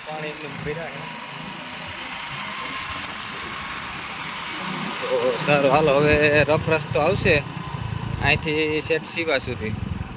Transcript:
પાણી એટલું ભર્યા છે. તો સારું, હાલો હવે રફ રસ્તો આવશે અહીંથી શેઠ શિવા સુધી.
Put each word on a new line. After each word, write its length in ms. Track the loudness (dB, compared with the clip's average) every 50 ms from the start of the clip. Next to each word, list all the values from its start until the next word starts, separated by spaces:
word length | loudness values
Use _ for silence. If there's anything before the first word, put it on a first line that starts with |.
| -8
પાણી 200 | -8 -6 -6 -6
એટલું 360 | -6 -6 -8 -8 -8 -8 -6 -4
ભર્યા 200 | -4 -4 -4 -6
છે. 360 | -6 -8 -8 -8 -10 -10 -10 -10 -10 -10 -10 -10 -10 -10 -10 -10 -10 -10 -10 -10 -10 -8 -8 -8 -8 -8 -8 -6 -6 -6 -6 -6 -6 -6 -6 -6 -4 -4 -6 -4 -4 -4 -6 -6 -6 -6 -8 -8 -8 -8 -6 -6 -6 -6 -6 -6 -6 -6 -6 -6 -6 -6 -8 -8 -8 -6 -6 -6 -6 -6 -6 -6 -6 -6 -6 -4 -4 -4 -4 -4 -4 -4 -4
તો 360 | -2 0 0 2 2 2 0 2 2
સારું, 260 | 2 4 6 6 6
હાલો 280 | 6 6 6 6 6 6
હવે 440 | 6 6 6 6 6 6 6 6 6
રફ 260 | 6 4 2 4 2
રસ્તો 300 | 2 2 0 0 2 4
આવશે 440 | 4 4 2 4 4 4 4 4 2 -2 -8 -8 -8 -8 -8 -6 -6 -6 -6 -4 -4 -4 -2 2 4
અહીંથી 580 | 4 4 4 2 0 2 2 2 2 2 0 2
શેઠ 160 | 2 0 0 0
શિવા 340 | -4 -4 -2 0 2 2
સુધી. 340 | 0 0 -2 -4 -4 -2 -4 -2 -4 -4 -6 -4 -6 -6 -6 -8